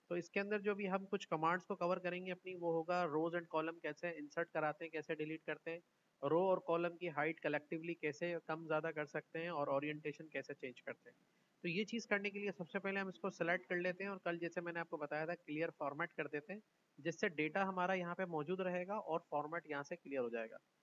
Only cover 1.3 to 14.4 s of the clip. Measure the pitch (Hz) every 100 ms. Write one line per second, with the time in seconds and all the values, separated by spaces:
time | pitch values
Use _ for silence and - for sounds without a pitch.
1.3 | 160 160 180 - 196 175 185 180 180 185
2.3 | 180 185 180 170 165 165 180 175 151 165
3.3 | 170 165 160 160 170 151 151 175 160 147
4.3 | - 170 165 151 147 160 160 151 156 156
5.3 | 160 - 147 - 170 - _ _ - 139
6.3 | 160 190 180 - 170 175 170 175 147 156
7.3 | 160 151 147 147 165 170 170 151 151 175
8.3 | 165 - 160 160 156 165 156 147 156 -
9.3 | 165 170 160 143 139 147 151 151 - 160
10.3 | 139 - 143 131 123 - 120 - - _
11.3 | _ _ _ 175 170 214 233 214 202 202
12.3 | 202 202 185 170 202 196 196 190 - 196
13.3 | - 170 180 - 180 180 180 196 196 175
14.3 | 170